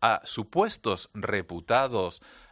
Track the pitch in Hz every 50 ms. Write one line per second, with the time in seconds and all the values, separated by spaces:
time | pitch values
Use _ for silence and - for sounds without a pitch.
0 | - 113 110 - - - - - 131 - - 170 202 226 - - - 113 98 90
1 | - - _ 107 95 95 101 101 87 - 87 85 82 - 117 123 135 131 120 104
2 | 92 87 - - - - - - - -